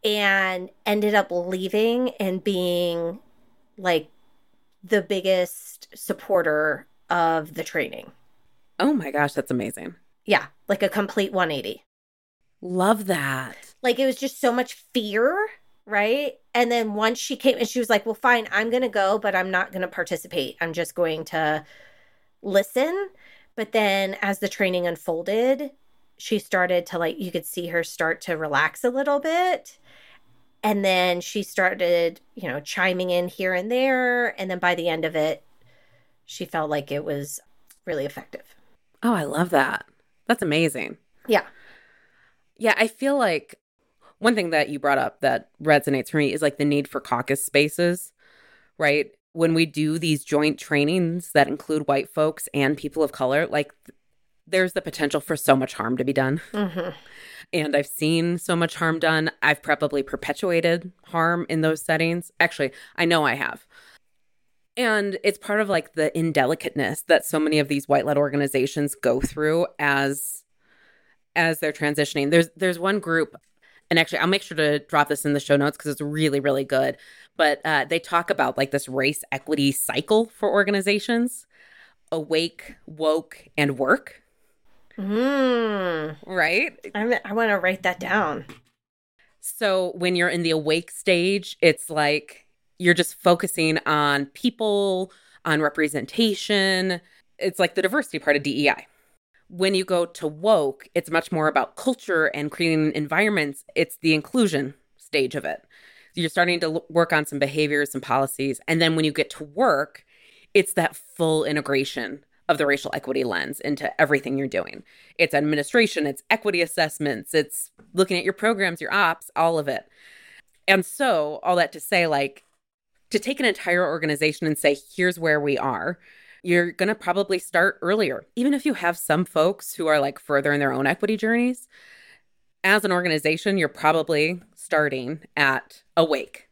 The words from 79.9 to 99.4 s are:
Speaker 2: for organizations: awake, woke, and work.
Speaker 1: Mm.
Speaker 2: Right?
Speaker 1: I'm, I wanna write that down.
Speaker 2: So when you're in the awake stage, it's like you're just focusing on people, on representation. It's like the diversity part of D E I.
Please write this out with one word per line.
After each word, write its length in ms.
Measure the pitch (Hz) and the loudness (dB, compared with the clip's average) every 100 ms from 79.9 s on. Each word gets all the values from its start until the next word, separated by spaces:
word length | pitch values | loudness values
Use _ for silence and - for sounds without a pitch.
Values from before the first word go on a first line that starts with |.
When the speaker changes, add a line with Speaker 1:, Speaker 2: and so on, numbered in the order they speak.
| 131 - 214 226 - | -4 2 2 2 -2
Speaker 2:
for 100 | 208 | 0
organizations: 960 | 202 196 202 196 208 208 233 240 - - _ - - - _ _ | 2 2 0 0 -2 0 0 0 -4 -18 _ -20 -20 -20 _ _
awake, 640 | 165 151 160 165 - - - - | -8 0 0 0 -6 -20 -20 -20
woke, 500 | 156 156 156 - - - - | -2 2 2 -2 -20 -10 0
and 220 | 147 135 | 0 2
work. 460 | 135 269 - - _ _ _ _ _ - _ - | 2 2 0 -20 _ _ _ _ _ -20 _ -10
Speaker 1:
Mm. 1200 | 196 214 254 277 262 240 226 202 185 160 156 147 - | -4 0 0 2 2 2 0 -2 -2 -4 -6 -10 -6
Speaker 2:
Right? 540 | 185 156 185 302 - 196 208 | 0 2 2 -2 -6 -10 -4
Speaker 1:
I'm, 180 | 226 240 | 0 0
I 100 | 196 | -2
wanna 260 | 214 226 208 | 0 2 2
write 240 | 180 185 | 2 0
that 160 | 185 180 | -2 -4
down. 460 | - 208 170 131 - - _ _ _ _ _ _ _ _ | -2 0 0 -4 -10 -20 _ _ _ _ _ _ _ _
Speaker 2:
So 520 | - - 214 190 180 185 | -14 -2 0 2 0 0
when 200 | 180 180 | 0 4
you're 140 | 175 | 2
in 120 | 175 | 2
the 80 | 165 | 2
awake 400 | 160 151 160 170 | 2 2 0 0
stage, 640 | - - 175 180 196 - - | -6 2 2 4 0 -4 2
it's 260 | - 156 - | 4 4 -2
like 600 | 156 147 151 - - _ _ _ _ | 0 2 0 -4 -20 _ _ _ _
you're 160 | 175 170 | 2 4
just 260 | 170 - | 2 0
focusing 560 | 185 175 185 - 160 160 - | 2 2 0 -2 0 0 2
on 400 | 151 147 139 139 | 2 2 2 -2
people, 840 | - 247 240 220 202 202 185 190 _ _ - 160 | -4 -4 -2 0 0 0 -2 -4 _ _ -10 -2
on 160 | 156 | 2
representation. 1400 | 151 147 151 143 - - 226 196 - 208 190 185 185 175 _ _ _ _ | 2 2 -2 -2 -6 0 0 0 -2 0 2 2 0 -4 _ _ _ _
It's 220 | 190 - | -6 0
like 160 | 175 - | 0 2
the 80 | |
diversity 340 | 185 269 - 156 | 0 -2 -4 -4
part 180 | - 143 | 0 0
of 60 | |
D 240 | 143 127 139 | 0 0 2
E 40 | |
I. 160 | - - _ _ _ _ _ | 0 -6 _ _ _ _ _